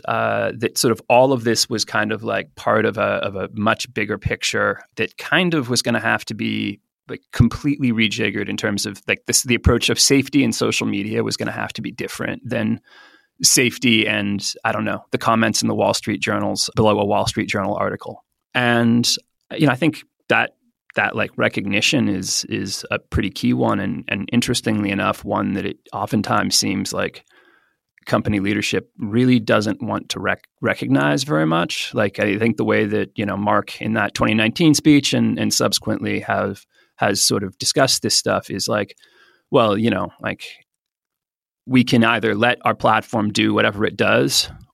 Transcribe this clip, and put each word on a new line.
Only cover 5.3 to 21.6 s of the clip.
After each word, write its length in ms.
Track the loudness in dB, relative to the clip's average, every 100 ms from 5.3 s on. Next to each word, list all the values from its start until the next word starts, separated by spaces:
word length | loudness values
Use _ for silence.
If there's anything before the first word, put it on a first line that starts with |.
| 0 2
of 160 | 0 0
was 100 | -2
gonna 200 | 0 0
have 240 | 0 -2 -2
to 80 |
be, 460 | -6 -4 -4 -6 -8 _ _ -16
like, 140 | -16 _
completely 600 | 2 2 2 -4 0 0
rejiggered 560 | 2 0 0 -2 -2 -6
in 80 | -4
terms 280 | -2 -2
of, 160 | -6 -6 -4
like, 180 | -4 0
this, 180 | -2
the 100 | 2
approach 340 | 2 4 4 2
of 100 | 2
safety 440 | 4 4 4 2
in 100 | 2
social 340 | 0 -2 -2 -2
media 360 | -2 -4 -2
was 140 | -2 -4
gonna 160 | -6
have 200 | -6 -8
to 80 | -8
be 80 | -10
different 520 | -8 -8 -8 -8 -8 -6
than 320 | -4 -2 -4 _ -20 -20 _ _ -2
safety 640 | 2 4 4 2 2 4 2
and, 480 | 0 0 -2 -4 -4
I 80 | -2
don't 120 | -2
know, 200 | -2 -6 -6
the 60 | -6
comments 440 | 0 0 2 0
in 60 | -2
the 60 |
Wall 200 | 0 0
Street 260 | 0 -4 -4
Journal's, 480 | -2 -2 -2 -4 -4
below 240 | 2 2 2
a 60 |
Wall 220 | 2 0 0
Street 220 | -2 -2
Journal 280 | -2 -2 -2
article. 480 | -4 -6 -10 -16 _ _ _
And, 540 | 0 2 4 4 2 2 -2 -6 _ -12 0
you 100 | 2
know, 60 |
I 40 | 2
think 260 | 0 -2 -8 _ -2
that, 280 | 0 0 _ _ _ _ -2
that, 180 | -2
like, 160 | -2 -6 -2
recognition 720 | -2 -2